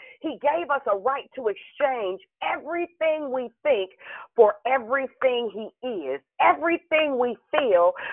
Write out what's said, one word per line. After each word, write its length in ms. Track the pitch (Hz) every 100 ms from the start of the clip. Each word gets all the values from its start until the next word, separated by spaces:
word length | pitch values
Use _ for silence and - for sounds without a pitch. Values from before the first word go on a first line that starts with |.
| - -
He 180 | 311 220
gave 260 | 285 330 285
us 120 | 277 226
a 80 |
right 360 | 202 233 269 - 269
to 120 | 220
exchange 720 | 196 - - 277 247 190 185 _ _
everything 880 | - 285 254 339 339 - 320 311 285
we 180 | 254 240 -
think 300 | 294 220 185 - - - - -
for 200 | 208 - 240
everything 840 | 269 220 269 262 _ 262 240 226
he 340 | 208 208 - 254
is, 320 | 202 135 139 _ -
everything 800 | 330 294 330 330 - 311 302 254
we 160 | 247 208 _
feel 440 | 302 262 175 175 - -